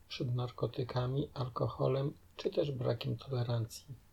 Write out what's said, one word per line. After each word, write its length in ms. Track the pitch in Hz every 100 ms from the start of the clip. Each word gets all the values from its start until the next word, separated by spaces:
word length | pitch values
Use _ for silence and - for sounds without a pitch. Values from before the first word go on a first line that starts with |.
| -
przed 260 | - 123
narkotykami, 960 | 123 120 - 113 - 120 127 123 135 -
alkoholem 760 | - 123 - 123 - 139 135 143 - - -
czy 140 | -
też 220 | - 143
brakiem 440 | 127 123 120 131 120
tolerancji. 760 | - 123 120 117 113 - - 123 -